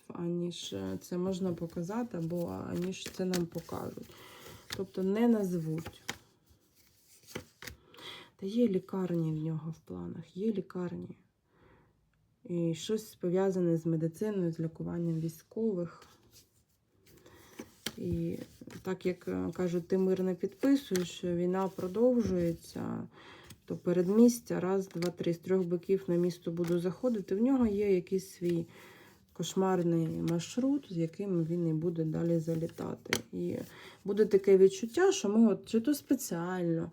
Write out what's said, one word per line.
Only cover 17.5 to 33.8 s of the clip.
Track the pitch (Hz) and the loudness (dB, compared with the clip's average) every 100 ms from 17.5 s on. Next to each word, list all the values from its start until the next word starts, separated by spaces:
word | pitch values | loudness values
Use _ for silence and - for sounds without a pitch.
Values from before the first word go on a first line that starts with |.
| - - - - - | -20 -20 -12 -12 -6
І | 180 170 165 - - - - - | -4 -2 -2 -6 -10 -18 -18 -8
так, | 190 185 | -6 -2
як, | 185 180 185 | -2 -4 -4
е, | 185 185 | -4 -4
кажуть, | 170 180 175 170 | -2 -2 -2 0
ти | 190 | 2
мир | 185 185 | 4 2
не | 185 | 0
підписуєш, | 180 196 - 269 277 - 185 175 - | -2 -4 0 2 2 2 -2 -2 -4
війна | 180 175 180 190 190 | -2 0 0 0 -2
продовжується, | 190 185 208 247 240 196 180 170 165 - - - 58 117 - - - - - | -4 -4 2 4 4 2 2 0 -2 -8 -8 -6 -8 -10 -16 -20 -20 -20 -16
то | - 175 | -10 -4
передмістя, | 180 180 175 214 240 240 - 175 | 0 2 4 8 8 6 -2 -2
раз, | 180 196 190 | 0 0 -2
два, | 170 175 | -4 -4
три, | - 170 | -2 -2
з | 165 | -2
трьох | 175 190 | 0 0
боків | 175 175 180 190 185 | 2 -2 0 0 2
на | |
місто | 175 175 170 175 | 2 2 -2 -6
буду | 170 170 175 | -2 0 0
заходити. | 180 175 254 214 - | 0 -2 -2 -2 -2
В | 196 | 0
нього | 247 269 226 | 2 4 2
є | 202 208 | 2 2
якийсь | 185 175 190 - | 2 2 -4 -4
свій | - 175 170 165 - - - - - _ | -4 0 0 -2 -12 -20 -20 -20 -20 _
кошмарний | - 170 190 190 185 170 165 160 | -8 -4 0 2 2 2 2 0
маршрут, | 165 165 170 - 247 269 285 247 | -2 0 -2 -2 -2 0 0 -2
з | 170 | -2
яким | 165 - 202 170 | -2 -2 -2 0
він | 160 175 165 | 0 0 0
і | |
буде | 156 175 165 | 0 0 0
далі | 160 160 170 165 | 0 0 2 2
залітати. | 160 165 170 - - - - - - | 0 -2 -4 -6 -8 -8 -4 -4 -4
І | 180 175 - - - | -6 -4 -4 -8 -16